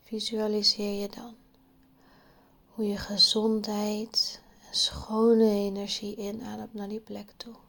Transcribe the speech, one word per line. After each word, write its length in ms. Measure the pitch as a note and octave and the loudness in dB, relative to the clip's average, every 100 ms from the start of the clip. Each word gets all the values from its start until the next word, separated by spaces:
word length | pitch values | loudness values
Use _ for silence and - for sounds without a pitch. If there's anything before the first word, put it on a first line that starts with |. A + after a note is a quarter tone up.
visualiseer 1000 | - A3 G#3 A3 G#3+ G#3+ G#3 - G#3 G3+ | -6 -6 -2 0 2 2 2 2 -2 -2
je 80 | G3+ | -4
dan 260 | - A#3 A3+ - _ _ _ - _ - - - - _ _ _ | -8 -14 -18 -20 _ _ _ -20 _ -20 -20 -20 -20 _ _ _
hoe 120 | - G#3+ | -4 -2
je 120 | G3 | -2
gezondheid 1500 | - G#3 - G#3+ A3 A3 G#3 G#3 G#3 G#3+ A3+ - - - - - - | -4 2 2 4 2 0 -2 -4 -2 -4 -2 0 -2 -4 -20 -20 -8
en 60 | - | -2
schone 760 | - - - A3 A3+ A3+ A3 | -2 -2 -4 4 6 8 8
energie 680 | G#3 G3+ G3 G3+ - G3+ G#3 | 6 0 -2 -4 -6 -6 -6
inademt 580 | G3+ G#3+ G#3+ G#3+ G#3+ | -6 -6 -8 -10 -10
naar 140 | G#3+ G3+ | -10 -8
die 120 | G#3+ | -8
plek 340 | A3 G#3 G#3 - | -10 -12 -12 -16
toe. 180 | A#3+ A3+ | -16 -16